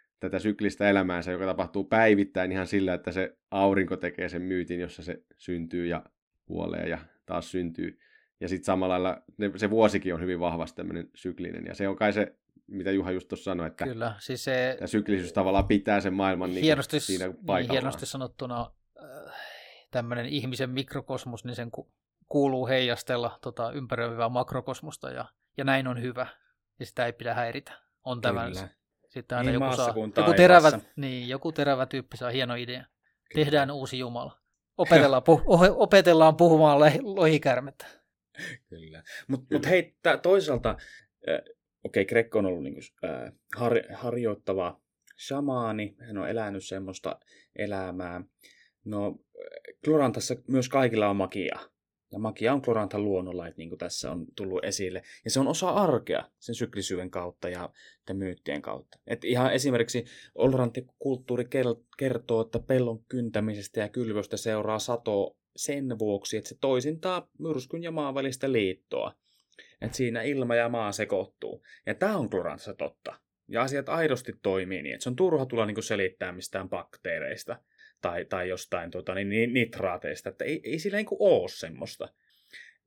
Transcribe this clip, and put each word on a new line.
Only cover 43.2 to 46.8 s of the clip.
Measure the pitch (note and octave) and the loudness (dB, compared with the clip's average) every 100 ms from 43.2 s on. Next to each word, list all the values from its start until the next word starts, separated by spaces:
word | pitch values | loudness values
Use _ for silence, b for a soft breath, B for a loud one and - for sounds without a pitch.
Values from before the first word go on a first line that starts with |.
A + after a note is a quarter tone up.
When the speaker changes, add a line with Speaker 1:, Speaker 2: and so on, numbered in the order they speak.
| A#1 - _ A2 | -12 -16 _ -4
Speaker 3:
har-, | A#2+ A#2 - | 0 0 -2
harjoittava | - A#2+ A#2+ A#2 G2+ - F#2+ F2 - _ _ _ - | -8 -6 -2 -2 -2 -2 -2 -2 -6 _ _ _ -18
shamaani, | - C3+ C#3+ B2+ A2+ G#2+ G#2 - | -8 -4 -2 -2 -2 -4 -6 -10
hän | A#2 G2+ | -12 -6
on | F2+ | -4
elänyt | A2+ G#2+ G2 | -4 -4 -8
semmoista | - G2 | -8 -10